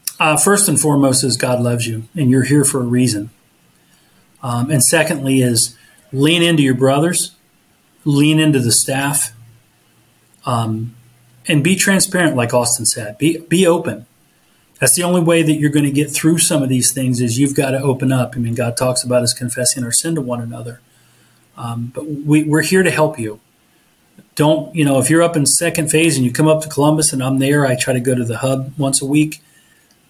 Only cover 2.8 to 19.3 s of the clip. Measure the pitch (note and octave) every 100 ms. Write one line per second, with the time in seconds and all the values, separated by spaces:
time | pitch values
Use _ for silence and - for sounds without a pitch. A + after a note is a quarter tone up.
2.8 | A#2+ B2 B2 G#2 G#2+ - _ _ _ _
3.8 | _ _ _ _ _ _ B2 A#2+ B2+ D3+
4.8 | - E3 D#3 D#3 C3+ C3+ B2 A#2 - -
5.8 | _ _ _ C3+ D3 F3 E3+ D#3+ C3+ B2
6.8 | C3 C#3 E3 F3 - - _ _ _ _
7.8 | _ _ D#3 C#3+ D3+ D#3 D#3 C#3 A#2 A2+
8.8 | - C3+ C#3 D3 - - - _ _ _
9.8 | _ _ _ _ _ _ - A#2+ A2 A2
10.8 | A#2 - - _ _ _ - D3+ D3+ F#3
11.8 | - F#3+ - F3+ D#3+ C3+ A#2 B2 A#2 -
12.8 | A2 - G#2 G#2+ D3+ D#3+ - E3+ F3+ E3
13.8 | E3 A2 - _ _ _ _ _ _ -
14.8 | C3 - F3 F3+ E3 E3 D3+ D3+ D3 D3
15.8 | C#3+ C3+ D3 - D#3+ E3+ - D#3+ C3 B2+
16.8 | A#2 C3+ B2+ A#2+ B2 A#2 C#3 C#3 C3+ C3
17.8 | C#3 B2+ B2+ C3 - B2+ A#2 A#2 A#2+ A#2+
18.8 | B2+ B2 B2 B2 A#2+